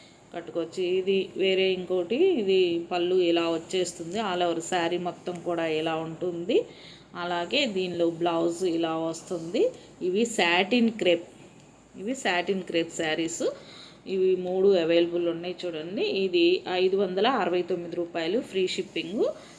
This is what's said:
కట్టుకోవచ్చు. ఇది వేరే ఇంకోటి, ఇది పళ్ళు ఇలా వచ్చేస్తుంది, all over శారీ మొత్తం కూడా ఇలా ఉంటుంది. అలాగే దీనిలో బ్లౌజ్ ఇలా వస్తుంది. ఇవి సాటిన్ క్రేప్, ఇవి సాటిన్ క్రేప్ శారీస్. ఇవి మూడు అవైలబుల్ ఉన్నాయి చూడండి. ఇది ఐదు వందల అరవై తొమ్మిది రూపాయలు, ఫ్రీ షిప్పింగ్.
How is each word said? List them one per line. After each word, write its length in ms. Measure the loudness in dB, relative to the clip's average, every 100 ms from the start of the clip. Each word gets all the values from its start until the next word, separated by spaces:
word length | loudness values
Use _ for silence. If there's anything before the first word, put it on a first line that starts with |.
| -20 -20 -16
కట్టుకోవచ్చు. 460 | -14 -8 -6 -6 -4 -2 0
ఇది 180 | 2 2 0 0
వేరే 240 | 2 2 2 0
ఇంకోటి, 420 | -2 -2 0 2 4 2
ఇది 180 | 4 4 4 0 -2
పళ్ళు 260 | -2 2 4 4
ఇలా 140 | 2 0
వచ్చేస్తుంది, 640 | -2 -2 -2 -2 -4 -8 -4 -2
all 140 | 0 0
over 120 | 0 -2
శారీ 260 | -2 0 -2 -4
మొత్తం 300 | -6 -8 -6 -4
కూడా 180 | -2 0 0
ఇలా 140 | -2 -2 -4
ఉంటుంది. 500 | -6 -6 -4 0 0 0 -6 -20 -20 -16 -8
అలాగే 380 | -4 -2 0 0 0 0
దీనిలో 300 | -2 0 0 0
బ్లౌజ్ 400 | 0 2 0 0 -2 0
ఇలా 160 | -2 -2 -4
వస్తుంది. 560 | -6 -8 -8 -4 0 0 -2 -14 -6 -2
ఇవి 160 | 0 0 2
సాటిన్ 560 | 4 4 4 4 2 2
క్రేప్, 240 | 2 2 0 -18 -20 -20 -20 -20 -20 -12
ఇవి 140 | -8 -4
సాటిన్ 380 | -2 -2 -2 -4 -2
క్రేప్ 220 | -2 -2 -4
శారీస్. 460 | -2 -2 -2 -2 -4 -4 -12 -20 -20 -18 -6
ఇవి 140 | 0 2 2 0
మూడు 220 | 4 6 6
అవైలబుల్ 420 | 6 4 4 2 0
ఉన్నాయి 240 | -2 -6 -8
చూడండి. 420 | -8 -8 -6 -4 -2 0
ఇది 180 | 2 4 4 4 0 2
ఐదు 160 | 2 2
వందల 280 | 0 2 2 2
అరవై 200 | 2 0 0
తొమ్మిది 240 | -4 -4 -6
రూపాయలు, 380 | -6 -4 -2 -2 -2
ఫ్రీ 120 | -2 -2
షిప్పింగ్. 500 | -2 -6 -6 -4 -2 -2 -2 -12